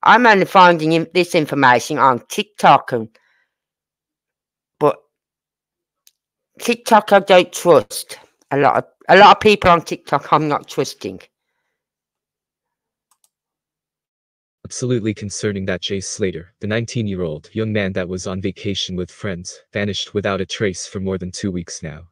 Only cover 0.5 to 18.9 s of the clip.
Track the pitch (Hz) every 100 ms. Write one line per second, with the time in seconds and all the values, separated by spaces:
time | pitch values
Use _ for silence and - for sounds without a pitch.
0.5 | 196 180 170 156 165 160 180 175 170 151
1.5 | 143 139 123 - 151 131 123 - - 208
2.5 | _ 190 143 - 123 110 _ _ _ _
3.5 | _ _ _ _ _ _ _ _ _ _
4.5 | _ _ _ 147 - _ _ _ _ _
5.5 | _ _ _ _ _ _ _ _ _ _
6.5 | _ - 160 - 214 208 202 196 185 180
7.5 | - 175 151 - - - - _ _ _
8.5 | 135 143 113 - _ - 175 202 202 214
9.5 | 208 185 170 - 175 - 143 - 151 151
10.5 | 147 - - 139 - 104 95 - _ _
11.5 | _ _ _ _ _ _ _ _ _ _
12.5 | _ _ _ _ _ _ _ _ _ _
13.5 | _ _ _ _ _ _ _ _ _ _
14.5 | _ - - 123 123 104 104 104 - 110
15.5 | 101 95 90 - 98 95 - 98 85 82
16.5 | _ 104 110 117 - 107 95 87 76 -
17.5 | 107 110 107 98 95 90 92 95 95 98
18.5 | 90 107 98 -